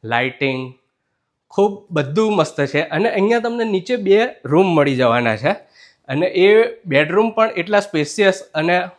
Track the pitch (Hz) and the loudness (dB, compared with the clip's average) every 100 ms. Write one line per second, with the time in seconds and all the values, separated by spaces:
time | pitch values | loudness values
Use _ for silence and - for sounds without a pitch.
0 | 113 117 127 127 139 131 131 127 _ _ | -4 -2 -2 -2 -4 -4 -10 -16 _ _
1 | _ _ _ _ _ - 202 202 _ 156 | _ _ _ _ _ -2 0 -2 _ -4
2 | 135 160 220 208 156 - 139 143 160 156 | -2 -2 0 0 -2 -2 -2 -2 -4 -2
3 | 226 208 196 233 233 233 226 190 180 247 | -2 0 0 0 -2 -4 -2 -4 -2 -4
4 | 196 196 240 - 131 151 190 165 143 127 | 2 2 2 -6 0 2 4 2 2 2
5 | 127 120 120 110 135 202 _ _ - _ | 2 2 0 0 -2 -4 _ _ -20 _
6 | - 135 180 - 190 220 233 - 185 139 | -8 -4 -2 2 4 6 2 -4 -2 0
7 | 156 180 226 220 220 - 170 208 202 160 | 2 2 0 0 -2 -2 -2 -2 0 -4
8 | 147 - 196 190 - 156 160 180 180 | -4 2 0 0 -6 -4 0 0 -2